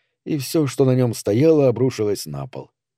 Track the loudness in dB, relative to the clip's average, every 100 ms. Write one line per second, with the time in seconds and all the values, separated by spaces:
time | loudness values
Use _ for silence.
0 | _ _ -6 -6 -2 -2 0 2 2 2
1 | 0 -2 -2 2 4 4 4 2 -2 -2
2 | -4 -4 -8 -12 -12 -12 -16 _ _